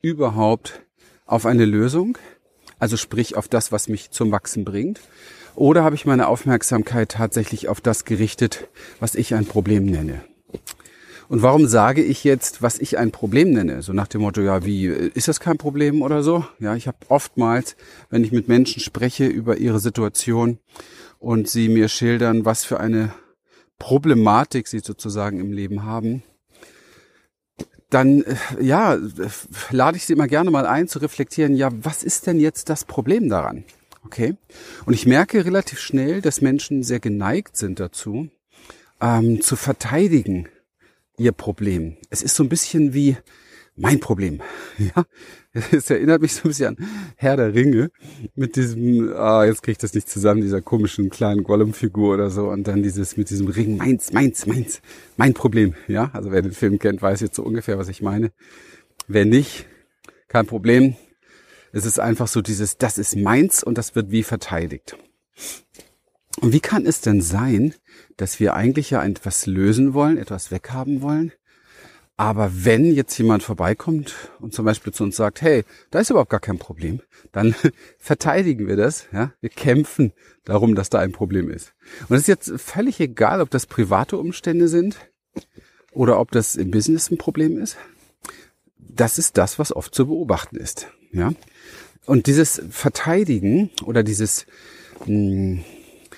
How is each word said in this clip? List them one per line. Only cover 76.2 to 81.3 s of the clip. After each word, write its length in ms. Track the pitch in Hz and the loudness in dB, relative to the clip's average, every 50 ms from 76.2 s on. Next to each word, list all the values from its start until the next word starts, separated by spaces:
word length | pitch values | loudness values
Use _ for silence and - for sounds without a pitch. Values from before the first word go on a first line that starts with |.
| 120 - | 2 2
gar 100 | - 101 | 0 -2
kein 180 | - - 95 85 | -2 -4 -6 -6
Problem“, 440 | - - 80 78 82 80 85 123 - _ _ _ - _ | -8 -12 -12 -8 -6 -6 -6 -6 -10 _ _ _ -20 _
dann 220 | - 98 107 117 110 - - 151 - | -2 0 2 2 2 2 0 0 0
<laughs> 220 | _ - - _ _ | _ -14 -20 _ _
verteidigen 720 | - - 151 - - 160 143 185 196 175 135 110 104 95 | -4 -4 -2 -2 0 0 0 2 2 0 -2 -2 -2 -2
wir 80 | 98 | 0
das, 300 | 101 104 139 156 - - - | 2 2 0 0 -4 -10 -8
ja, 200 | 101 98 123 139 - _ | -6 -4 -4 -6 -6 _
wir 100 | - 117 | -12 -12
kämpfen 640 | - - - 131 123 127 - - - - 139 107 - _ _ _ _ _ _ | -8 -2 0 2 4 2 2 0 0 0 0 0 0 _ _ _ _ _ _
darum, 300 | - 101 104 107 113 107 | -2 0 4 4 4 4
dass 140 | 98 98 - | 2 0 0
da 100 | - 101 | 0 0
ein 140 | 92 92 | 0 -2
Problem 380 | 92 - 104 92 | -4 -6 -4 -2